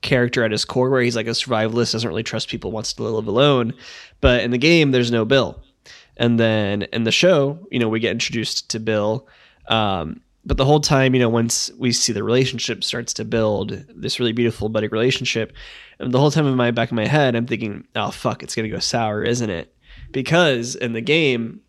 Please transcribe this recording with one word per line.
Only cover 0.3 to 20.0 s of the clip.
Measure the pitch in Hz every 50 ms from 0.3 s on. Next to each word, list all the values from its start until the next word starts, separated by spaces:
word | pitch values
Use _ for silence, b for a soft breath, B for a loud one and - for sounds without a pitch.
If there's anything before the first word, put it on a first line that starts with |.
| - 131
at | 117 110
his | 107 107 -
core | - - 131 127 131
where | 135 131
he's, | 120 120 117
like, | 117 110
a | 113
survivalist, | 113 - - 131 123 107 110 110 110 120 117 -
doesn't | - 113 117 110
really | 80 101
trust | 110 - - 135 - -
people, | - 117 - 95
wants | 107 107 110 - -
to | -
live | 117 110 113 110 110 104
alone. | 98 117 139 147 143 127 120 113 - B B B B B B B B B
But | - 131 123 123
in | 98 120
the | 123 127
game, | 135 160 170 165 156 143
there's | 131 123 123 117
no | 120 117 110
Bill. | 110 139 135 117 87 - - - _ _ _ B B B B B B B
And | - 120 120 117 113
then | 113 113 110 107 104 98 101 101 101 - -
in | 117 117
the | 113
show, | 107 - - 180 185 147 139 139 143 165 190 -
you | - 123
know, | 117 110
we | 110 110
get | 113 104
introduced | 92 120 - - - 117 107 - - - - _
to | - 113
Bill. | 110 113 110 107 104 104 110 - b b b b b b b b b -
Um, | - 113 107 101 95 90 80 78 - - _ _ _ _ _
but | - -
the | - 131
whole | 135 147 151
time, | 147 - 151 135 131 131 127
you | 127
know, | 123 113
once | 113 117 117 117 - - - - -
we | - 131 123
see | 117 - - - 110
the | 101 107
relationship | 104 117 127 131 127 - 113 - - 113 -
starts | - - - 113 120 - -
to | - 113
build, | 110 113 113 110 107 107 104 117 110 - 98 - - -
this | 85 - 110 - -
really | 127 113
beautiful | 113 117 120 117 110 - 104 107
budding | 113 110 107 107
relationship, | 110 110 117 127 127 - 131 - - 117 110 - B B B B B B B B B B
and | - 123
the | 123 127
whole | 143 151
time | 143 156 151
in | 139 131
my | 127 123 120
back | 120 117 117 117
of | 120
my | 113 107
head, | 98 139 156 143 131 117
I'm | 117 117
thinking, | 120 120 101 113 107 101 - - _ _
"Oh, | - 104 98
fuck, | - - - 120 107 -
it's | - - -
gonna | - 110 107
go | 107 95
sour, | - - - 120 117 110 107 107
isn't | 104 113 120 123 117 104
it?" | 92 82 - _ _ _ B B B B